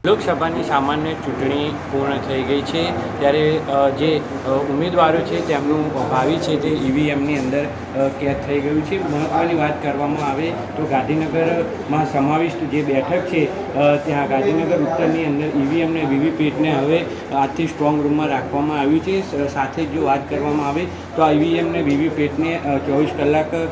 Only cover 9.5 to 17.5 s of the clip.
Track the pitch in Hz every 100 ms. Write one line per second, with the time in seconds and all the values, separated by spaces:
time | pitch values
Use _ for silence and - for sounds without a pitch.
9.5 | 165 151 147 147 135 147 151 143 135 165
10.5 | 165 - - 156 135 120 156 156 160 165
11.5 | 170 - - - 151 151 143 139 156 170
12.5 | - 147 143 143 135 131 175 - 170 143
13.5 | - - 135 147 147 160 147 135 135 135
14.5 | 160 165 175 139 - 160 160 156 143 151
15.5 | 143 139 165 165 165 151 139 156 160 151
16.5 | 131 156 143 143 165 170 - - 135 139